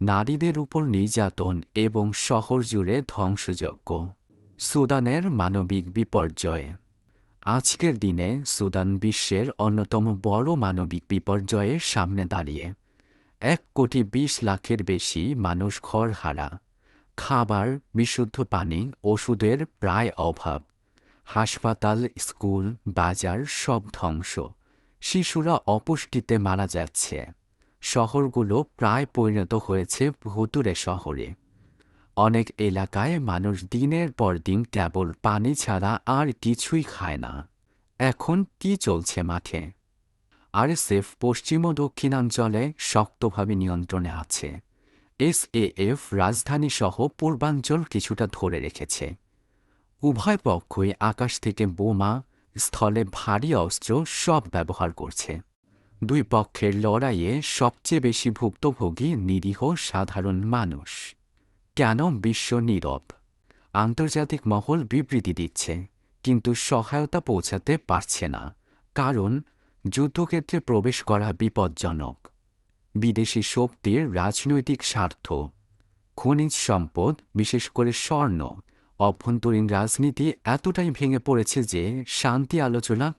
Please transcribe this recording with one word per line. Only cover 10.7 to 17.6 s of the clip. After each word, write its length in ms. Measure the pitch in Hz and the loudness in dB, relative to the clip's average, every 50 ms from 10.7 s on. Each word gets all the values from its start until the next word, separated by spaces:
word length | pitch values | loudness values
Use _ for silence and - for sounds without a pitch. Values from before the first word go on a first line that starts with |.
| 92 90 87 80 87 85 - - | 0 0 -2 -2 -4 -6 -4 -2
বিপর্যয়ের 720 | 101 92 - - 98 104 98 98 110 101 101 104 143 170 - - - | -2 -2 0 0 0 0 0 0 0 2 2 2 0 -2 -2 -2 0
সামনে 320 | 117 107 95 98 98 92 | 0 0 0 0 -2 -2
দাঁড়িয়ে। 400 | 87 - 85 80 71 73 73 82 87 98 - _ _ _ _ _ _ _ _ _ _ _ - - | -2 -2 -4 -4 -4 -6 -8 -8 -10 -12 -14 _ _ _ _ _ _ _ _ _ _ _ -4 0
এক 180 | 123 170 160 _ _ - | 0 0 0 _ _ 0
কোটি 260 | - 131 117 - 131 110 | 2 2 2 4 0 0
বিশ 280 | 98 117 127 147 139 - - 117 | 2 0 0 0 0 -2 0 0
লাখের 380 | 104 98 92 - - 117 107 104 | 0 0 0 0 -2 -2 0 0
বেশি 380 | - 92 85 - - - 82 85 123 147 123 95 | 0 -2 -2 -2 -4 -2 -2 -2 -2 0 0 0
মানুষ 260 | 87 85 87 98 104 - - - | 0 0 0 0 -2 -4 -6 -6
ঘরহারা, 680 | - - 110 113 113 104 - - 80 73 76 73 71 82 - _ _ _ _ _ _ _ _ _ _ _ - | -4 0 0 0 0 -2 -2 -4 -4 -4 -4 -6 -8 -8 -12 _ _ _ _ _ _ _ _ _ _ _ -10
খাবার, 500 | - - 139 123 117 107 107 101 | -4 0 2 2 2 2 2 2